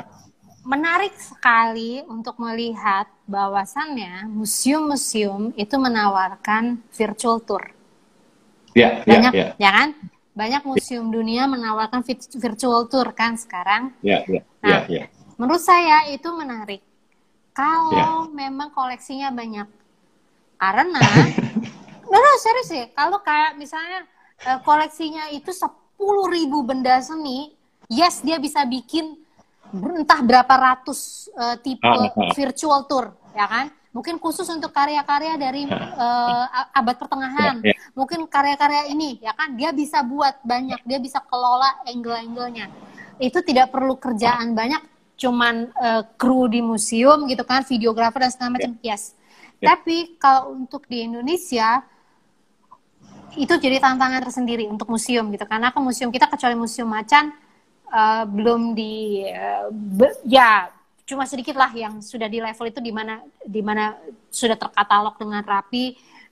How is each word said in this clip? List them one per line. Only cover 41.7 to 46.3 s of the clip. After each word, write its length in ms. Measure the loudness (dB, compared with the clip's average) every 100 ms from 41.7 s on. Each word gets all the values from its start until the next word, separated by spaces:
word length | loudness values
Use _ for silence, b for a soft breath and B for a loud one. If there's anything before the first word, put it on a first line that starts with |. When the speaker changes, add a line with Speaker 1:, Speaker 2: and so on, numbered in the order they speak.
| 0
Speaker 1:
angle-angle-nya. 840 | -8 -10 -6 -8 -8 -10 -10 -10 -14 -16 B B B -4
Itu 260 | -2 0
tidak 280 | 2 4 4
perlu 240 | 2 -2
kerjaan 600 | -2 -4 0 0 0 -2
banyak, 280 | -2 -2 -4 -6 _ _
cuman, 560 | -6 -2 2 0 0 -6
eh, 300 | -2 0 0 -2
kru 320 | -2 2